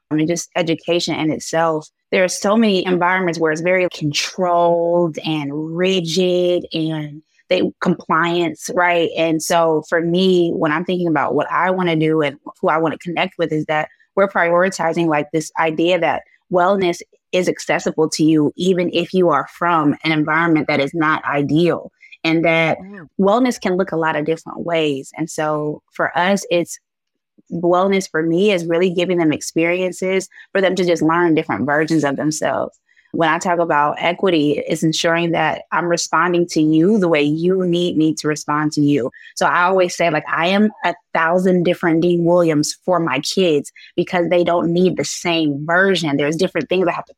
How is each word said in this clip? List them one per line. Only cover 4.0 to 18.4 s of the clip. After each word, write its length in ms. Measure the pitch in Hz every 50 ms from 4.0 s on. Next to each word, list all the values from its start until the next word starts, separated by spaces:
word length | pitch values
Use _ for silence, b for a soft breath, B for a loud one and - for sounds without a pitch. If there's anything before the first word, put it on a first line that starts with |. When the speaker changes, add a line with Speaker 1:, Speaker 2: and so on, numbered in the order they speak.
| 156 147 143 - - - - - 185 175 175 170 170 170 170 170 170 170 175 175 175 165 151 - -
Speaker 1:
and 500 | 156 156 151 143 139 143 151 156 160 165
rigid 920 | 170 180 190 190 185 170 165 160 185 185 180 180 180 180 175 175 175 - -
and 500 | - 165 160 160 160 156 151 147 147 156 - _ _ _ _ -
they, 140 | 180 180 - - - -
compliance, 880 | - 185 165 - - - 170 160 170 170 170 175 170 160 - - - - -
right? 340 | 180 175 175 175 170 165 151 -
And 240 | 165 160 165 160 160
so 420 | - - 180 170 165 165 156 151 147 -
for 100 | 175 165
me, 500 | 165 170 170 180 190 190 185 175 170 170
when 200 | 180 - 165 156
I'm 140 | 151 165 175
thinking 220 | - 156 180 175
about 260 | 170 151 143 - - -
what 160 | 147 139 -
I 200 | - 147 170 185
wanna 240 | 185 185 180 170 165
do 260 | 156 160 156 156 160
and 160 | 147 143 139 - - - - _
who 80 | - 175
I 80 | 151
wanna 200 | 160 165 156 - -
connect 380 | - 180 160 151 180 185 -
with 140 | - 165 151
is 140 | 156 156 151
that 240 | - 156 151 151 - b b b b b
we're 120 | 196 196
prioritizing, 800 | 196 - - 175 170 170 175 185 196 - - 165 165 156 170 170
like, 200 | 160 151 151 147 -
this 200 | - 160 156 - - -
idea 400 | 165 165 160 156 165 175 185 170
that 240 | 165 151 123 - - b b b b b
wellness 500 | 175 180 175 185 202 196 185 170 170 - - - _ _ _ _
is 160 | - 180 180 170
accessible 600 | 147 - - - 151 175 - 190 - - 160 156
to 140 | - - 156
you, 280 | 156 160 151